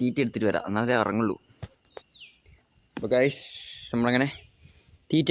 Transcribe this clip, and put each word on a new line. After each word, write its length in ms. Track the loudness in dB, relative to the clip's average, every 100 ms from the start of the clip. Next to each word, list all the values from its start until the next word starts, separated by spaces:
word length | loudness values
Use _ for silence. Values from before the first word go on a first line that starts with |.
തീറ്റ 180 | -2 0
എടുത്തിട്ട് 240 | -2 0 0
വരാം, 160 | 0 -2
എന്നാലേ 280 | -2 0 0
ഇറങ്ങുള്ളൂ. 340 | 0 0 -2 -4 _ _ -20 _ _ -20 -20 -20 -20 _ _ -20 _ _ _ -8
അപ്പോൾ 140 | 2
ഗൈസ്, 300 | 4 4 2 -6 -8 -8 -12 -6
നമ്മളങ്ങനെ 360 | 0 2 2 2 -4 -18 _ -20 _ _ -20 -2
തീറ്റ 160 | 0 4